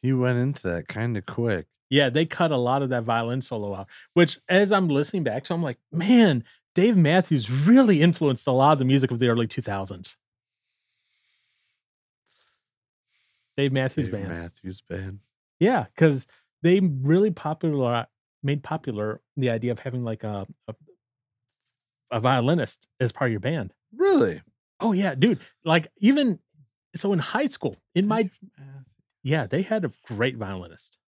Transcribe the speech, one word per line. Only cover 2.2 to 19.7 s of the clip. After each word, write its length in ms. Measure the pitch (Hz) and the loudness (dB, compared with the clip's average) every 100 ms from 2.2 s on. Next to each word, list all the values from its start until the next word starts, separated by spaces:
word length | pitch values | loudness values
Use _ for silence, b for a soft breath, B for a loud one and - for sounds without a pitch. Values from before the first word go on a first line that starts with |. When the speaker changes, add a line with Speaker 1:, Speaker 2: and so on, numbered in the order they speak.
| 165 | -2
Speaker 2:
cut 240 | - 165 | -2 -2
a 60 | 139 | 0
lot 260 | 123 135 | -2 -2
of 60 | 139 | -2
that 140 | 123 | -4
violin 380 | 113 117 117 127 | -2 -2 -2 -6
solo 320 | 127 113 104 | -6 -8 -8
out, 140 | 95 95 B B | -10 -14 B B
which 240 | - 170 - - | 2 2 2 0
as 240 | 185 202 | 2 4
I'm 160 | 202 180 | 2 2
listening 340 | 139 151 190 | 0 -2 -2
back 200 | 139 113 | -4 -6
to, 100 | - | -6
I'm 80 | 170 | -6
like, 160 | 160 120 _ | -4 -8 _
"Man, 520 | 160 185 247 214 127 b b _ | -6 4 6 6 4 b b _
Dave 220 | - 202 202 | 0 4 4
Matthews 540 | 151 180 175 147 107 | 6 4 2 0 0
really 520 | 131 151 247 247 170 | 0 6 6 8 6
influenced 440 | 170 165 147 123 - | 4 4 0 0 0
a 60 | |
lot 200 | 131 139 | 4 4
of 60 | 151 | 4
the 40 | |
music 260 | 131 139 131 | 4 2 2
of 60 | 120 | 0
the 80 | 123 | 0
early 180 | 117 113 | 0 -2
two 160 | - | -6
thousands." 540 | 113 101 95 90 92 - _ _ _ _ _ _ _ _ _ _ _ _ _ _ _ _ _ _ _ _ _ _ _ _ _ _ _ _ _ _ _ _ _ - | -8 -8 -8 -12 -14 -16 _ _ _ _ _ _ _ _ _ _ _ _ _ _ _ _ _ _ _ _ _ _ _ _ _ _ _ _ _ _ _ _ _ -4
Dave 160 | 139 | -2
Matthews 340 | 135 131 - 117 | 0 -2 -4 -6
Speaker 1:
Dave 60 | |
Speaker 2:
Band. 140 | 104 90 | -6 -8
Speaker 1:
Matthews 520 | 85 85 _ 95 95 | -10 -12 _ -16 -16
Band. 380 | _ 92 95 101 _ _ _ _ | _ -10 -10 -14 _ _ _ _
Speaker 2:
Yeah, 260 | 190 247 113 - | 0 0 -4 2
'cause 300 | 165 135 - b b _ | 2 2 -6 b b _
they 180 | 170 185 | 0 2
really 500 | 190 135 135 170 214 | 2 0 2 2 2
popular, 760 | 170 151 156 165 147 123 120 107 _ _ _ | -2 -8 -4 -4 -2 0 -2 -6 _ _ _
made 200 | 139 143 | -4 -4
popular 600 | - 160 - 104 107 110 _ - | -6 -8 -8 -6 -6 -8 _ -4
the 120 | 127 | -2
idea 220 | 113 120 | -2 -4